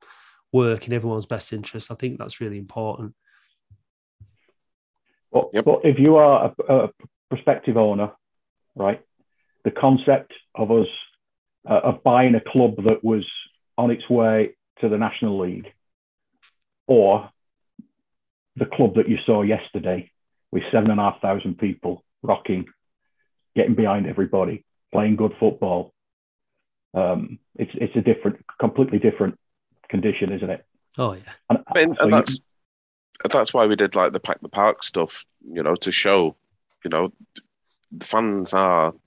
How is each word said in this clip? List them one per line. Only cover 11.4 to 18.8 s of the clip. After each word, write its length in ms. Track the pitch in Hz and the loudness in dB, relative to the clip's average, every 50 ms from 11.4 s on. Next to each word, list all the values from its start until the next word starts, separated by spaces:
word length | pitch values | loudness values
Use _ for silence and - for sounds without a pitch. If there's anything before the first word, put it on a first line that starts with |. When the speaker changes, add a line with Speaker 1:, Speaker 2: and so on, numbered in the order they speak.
| _ _ _ _ - - | _ _ _ _ -4 0
Speaker 2:
uh, 120 | 220 - | 0 2
of 200 | - 127 - - - | 2 0 -2 0 2
buying 300 | 135 120 123 127 127 117 | 2 4 6 6 4 4
a 60 | 110 | 2
club 360 | - - - 131 123 113 104 101 101 | 0 0 2 2 2 2 2 2 2
that 180 | 110 110 - | 2 2 2
was 220 | - 110 113 107 95 - - - - _ _ _ _ _ - | 0 0 0 0 -2 -6 -14 -18 -18 _ _ _ _ _ -4
on 140 | - 120 120 | -2 0 0
its 180 | 117 117 - - | -2 -2 -2 -2
way 460 | 123 120 113 110 110 110 107 - - _ _ _ _ - | 0 2 2 4 4 2 0 0 -4 _ _ _ _ -4
to 80 | - 113 | -2 -2
the 100 | 107 104 | 0 0
National 400 | 110 101 - - 120 110 101 98 | -2 -4 -4 -4 -4 -4 -2 -2
League, 260 | 92 90 92 98 - - _ _ _ _ _ _ _ _ _ _ _ _ _ _ _ _ _ _ _ _ _ _ _ | -4 -6 -6 -10 -14 -18 _ _ _ _ _ _ _ _ _ _ _ _ _ _ _ _ _ _ _ _ _ _ _
or 440 | - 131 117 101 98 101 104 - - _ _ _ _ _ _ _ _ _ - - _ _ _ _ _ _ _ _ _ _ _ _ _ - | 4 4 6 6 6 4 2 -2 -8 _ _ _ _ _ _ _ _ _ -20 -20 _ _ _ _ _ _ _ _ _ _ _ _ _ -8
the 100 | 123 117 | -8 -6
club 280 | - - - | -4 0 0